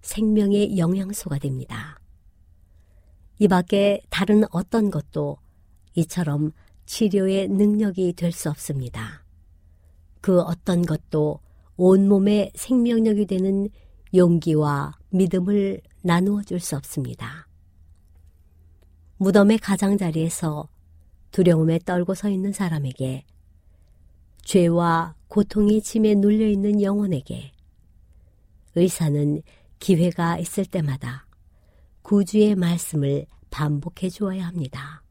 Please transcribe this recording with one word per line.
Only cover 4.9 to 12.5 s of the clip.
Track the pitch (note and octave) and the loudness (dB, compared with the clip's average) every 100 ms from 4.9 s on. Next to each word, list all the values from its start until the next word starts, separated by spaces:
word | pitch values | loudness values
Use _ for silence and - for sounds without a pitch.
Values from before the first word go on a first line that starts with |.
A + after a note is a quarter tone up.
것도 | D#3+ - D#3 D3 D3 - _ _ _ _ - | -4 -6 -6 -6 -8 -16 _ _ _ _ -4
이처럼 | D#3+ F3 D#3 D3 D3+ - _ - | -2 -2 -2 -2 -4 -6 _ -20
치료의 | - - G#3+ G3 F#3+ F#3+ F#3+ | -14 -2 0 2 2 0 0
능력이 | G3 G#3 G#3 G#3 F3+ F3+ | 2 2 2 -2 0 -2
될 | F3+ E3+ | 0 -4
수 | E3+ D#3 | -2 -6
없습니다. | D#3 - C#3 B2 A2+ A2 - - - _ _ _ _ _ _ _ - | -8 -8 -8 -8 -10 -12 -14 -20 -20 _ _ _ _ _ _ _ -8
그 | - F3+ | 2 2
어떤 | E3+ E3+ - F3 | 2 -4 -2 0
것도 | E3+ D#3 - D#3 D3+ D3+ - - _ - | 0 -4 -4 -2 -2 -4 -14 -20 _ 2
온몸의 | F3+ F#3+ G3 G3+ G3 G#3 G3 | 4 6 6 4 4 2 0